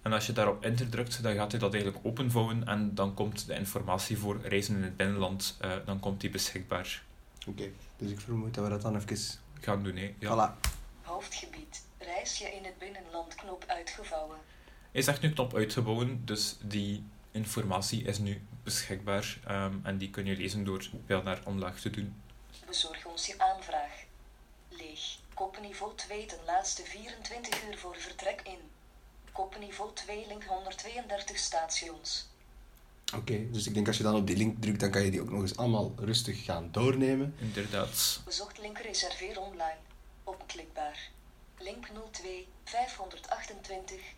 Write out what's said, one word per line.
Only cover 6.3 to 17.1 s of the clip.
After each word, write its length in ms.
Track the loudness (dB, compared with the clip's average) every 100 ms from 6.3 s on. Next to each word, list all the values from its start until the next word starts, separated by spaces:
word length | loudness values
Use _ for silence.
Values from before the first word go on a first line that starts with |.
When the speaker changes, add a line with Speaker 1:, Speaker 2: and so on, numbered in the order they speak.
| 0 0 -2 -2 -2 -2 -8 -10 -20 -20 -12 -8
Speaker 2:
Oké, 220 | -6 -6 -8 -16 -6
dus 140 | -4
ik 80 | -4
vermoed 340 | -2 0 0
dat 100 | 0
we 60 | 0
dat 120 | 2
dan 140 | 2 0
even 220 | 0 -2 -2 -6 -12 -6
Speaker 1:
Gaan 240 | 0 2
doen, 120 | 2 -2
hè. 200 | -4 -2
Ja. 100 | 2 6 6 4
Speaker 2:
Voilà. 100 | -4 -4 -12 -14
Speaker 3:
Hoofdgebied. 800 | -6 -6 -4 -8 -8 -12 -12 -14 -16 -14
Reis 400 | -4 -2 -2 -4
je 80 | -4
in 180 | -6
het 140 | -10 -10
binnenland 580 | -10 -10 -8 -6 -6 -8
knop 280 | -8 -8 -2
uitgevouwen. 720 | -2 -2 -8 -4 -4 -4 -8 -16 -20 -20 -20 -2
Speaker 1:
Hij 100 | 4
zegt 200 | 4 6
nu 80 | 4
knop 260 | 4 2 4
uitgevouwen, 640 | 4 4 4 4 2 0 -2
dus 320 | 0 0 -2
die 420 | -2 0 0 -2 -6